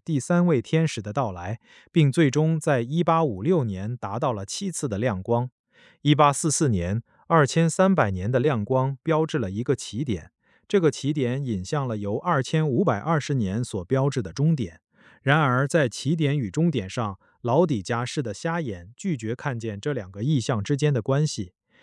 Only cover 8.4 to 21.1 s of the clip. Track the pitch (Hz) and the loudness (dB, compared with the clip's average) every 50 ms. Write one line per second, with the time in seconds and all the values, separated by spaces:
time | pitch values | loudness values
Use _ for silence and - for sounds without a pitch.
8.4 | 127 156 135 110 101 - 127 131 131 135 135 - - 160 156 156 160 156 - 143 | 2 2 0 0 0 0 0 0 0 0 -4 -4 -2 0 0 0 0 0 -2 -2
9.4 | 113 92 98 107 120 - 135 - - - 104 113 156 127 98 80 78 - _ _ | -4 -4 -4 -4 -2 -2 -2 -2 -4 -6 -8 -6 -4 -4 -4 -4 -6 -12 _ _
10.4 | _ _ _ _ _ - - 196 165 147 - - - 139 156 151 123 117 127 139 | _ _ _ _ _ 0 2 2 4 2 2 0 -2 -4 -2 0 0 -2 -2 -2
11.4 | 143 123 107 92 92 - 156 147 135 123 110 104 101 101 107 - - 180 165 135 | -2 -2 -4 -4 -4 -4 -4 -4 -2 -4 -4 -4 -4 -4 -4 -2 -2 0 0 0
12.4 | 127 - - 156 156 151 117 147 202 151 110 101 131 156 165 143 - - 143 127 | 0 0 0 0 0 2 2 2 2 2 2 0 0 0 0 0 0 0 -2 0
13.4 | 104 92 98 117 123 - - 95 87 - 131 131 139 143 - 131 98 87 82 - | 0 0 -2 -4 -4 -4 -6 -6 -4 -2 0 0 0 0 0 -2 -4 -4 -4 -2
14.4 | 147 165 165 131 107 82 - - _ _ _ _ _ - - _ - 135 143 160 | 0 0 0 0 -2 -6 -10 -14 _ _ _ _ _ -20 -20 _ 0 2 4 4
15.4 | 151 131 123 127 143 135 - 165 139 117 - - - 131 175 160 151 135 143 147 | 4 4 2 2 2 2 2 2 2 0 -2 -4 -2 -2 0 0 0 0 0 0
16.4 | 120 95 - 147 170 175 135 117 92 95 - 127 113 101 92 - _ _ _ _ | -2 -2 0 0 0 2 0 0 -4 -4 -4 -4 -4 -4 -6 -10 _ _ _ _
17.4 | - 117 123 160 185 151 135 101 87 - 120 117 120 - - 156 123 110 101 - | -2 2 2 4 4 4 2 -2 -2 -2 -4 -4 -4 -4 -4 -6 -6 -6 -6 -6
18.4 | - 165 165 175 156 117 95 87 87 101 120 - - 196 156 113 110 107 123 - | -6 -4 -4 -4 -4 -6 -8 -10 -12 -16 -14 -8 -6 -4 -4 -4 -4 -6 -6 -4
19.4 | - 143 123 113 110 110 101 101 - 147 143 117 95 92 95 101 117 151 160 127 | -4 -6 -6 -4 -6 -8 -8 -6 -6 -6 -4 -6 -6 -8 -8 -4 0 0 0 0
20.4 | - - 127 104 98 - 147 131 147 147 139 113 - 135 | 0 0 -2 -2 0 -2 0 0 2 2 2 0 0 0